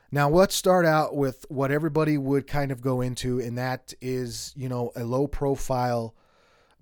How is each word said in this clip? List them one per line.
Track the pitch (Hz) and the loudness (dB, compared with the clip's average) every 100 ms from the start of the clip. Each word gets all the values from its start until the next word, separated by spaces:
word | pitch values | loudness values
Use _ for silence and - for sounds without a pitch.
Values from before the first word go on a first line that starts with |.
| _ | _
Now, | 139 143 | 0 4
let's | 175 196 | 6 4
start | - 185 180 165 | 4 4 4 6
out | 156 147 143 | 4 2 0
with | 135 - - | -2 -2 -8
what | 135 135 | -2 0
everybody | 147 160 147 156 147 | 0 0 0 2 0
would | 135 139 135 | 2 0 0
kind | 147 139 | -2 -2
of | 123 | -2
go | 131 127 | -2 0
into, | 127 117 127 123 | -2 -2 -2 -2
and | 120 120 | -2 -4
that | 127 131 - - | -4 -6 -10 -12
is, | 127 127 120 110 - 143 | -6 -4 -6 -8 -12 -8
you | 127 | -6
know, | 123 120 123 | -4 -4 -4
a | 117 | -2
low | 131 143 | -2 -2
profile | - 139 139 - 127 123 120 113 - _ _ _ _ _ _ | -2 -2 -2 -2 0 0 0 -4 -10 _ _ _ _ _ _